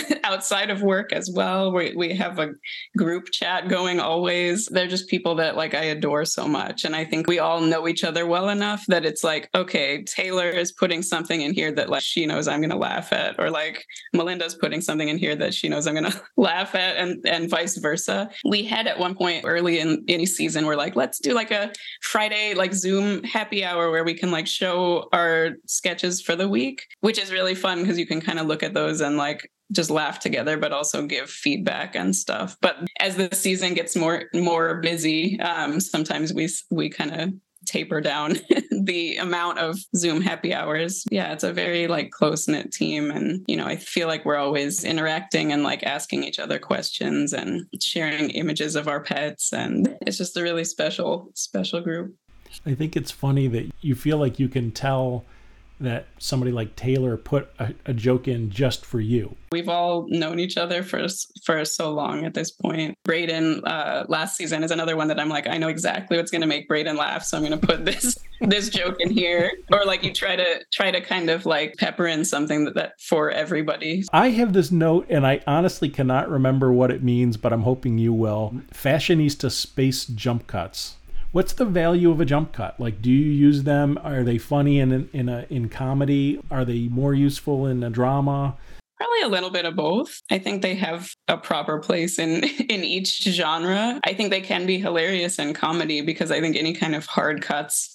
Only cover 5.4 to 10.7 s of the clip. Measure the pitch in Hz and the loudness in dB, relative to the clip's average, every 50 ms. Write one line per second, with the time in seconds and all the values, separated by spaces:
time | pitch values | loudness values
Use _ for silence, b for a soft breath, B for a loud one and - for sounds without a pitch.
5.4 | 160 156 - - 160 151 - 143 160 156 151 151 156 151 143 147 156 160 - - | 2 0 0 0 -2 -2 0 -2 0 0 -2 0 0 0 0 0 0 0 -2 -2
6.4 | - 147 151 135 - - - - - 165 156 160 156 156 - 160 160 165 175 170 | 0 0 0 0 0 -4 -4 -4 -4 -2 -2 -2 -4 -2 -2 0 2 2 2 2
7.4 | 156 165 165 170 165 160 165 160 160 165 165 - - 170 156 170 170 170 170 180 | 2 2 2 2 4 2 2 2 2 0 -2 0 0 0 0 0 0 2 2 2
8.4 | 185 202 202 202 202 208 208 208 - - 185 170 151 156 151 - - 165 156 151 | 2 2 0 0 0 0 -2 -2 0 2 2 2 2 2 -2 0 0 0 0 -2
9.4 | 151 - - 185 180 180 - 165 143 135 143 151 - - - - 185 185 185 185 | -2 2 2 2 2 2 0 0 2 0 0 -2 -4 -6 -6 -4 -4 -2 0 0
10.4 | 180 175 170 180 175 175 | 0 0 0 0 -2 -2